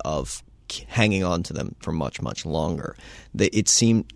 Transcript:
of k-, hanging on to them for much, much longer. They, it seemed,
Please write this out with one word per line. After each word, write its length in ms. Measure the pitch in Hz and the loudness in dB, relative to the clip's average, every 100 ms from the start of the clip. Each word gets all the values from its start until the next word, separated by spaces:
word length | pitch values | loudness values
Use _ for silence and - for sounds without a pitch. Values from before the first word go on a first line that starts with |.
of 380 | - 78 67 - - - - | -4 -2 -4 -8 -14 -20 -12
k-, 160 | - - | -12 -6
hanging 360 | - 107 98 | 2 2 4
on 180 | 92 87 | 2 0
to 80 | 85 | -2
them 220 | 76 - - | -6 -8 -8
for 100 | - | -4
much, 280 | 80 67 - | -4 -4 -6
much 240 | 60 - | -8 -6
longer. 500 | - 78 78 85 - - - - - | -4 -2 -2 -2 -6 -12 -18 -20 -10
They, 120 | 101 98 | 0 2
it 220 | 107 104 | 2 2
seemed, 440 | - 117 113 - | 4 6 4 2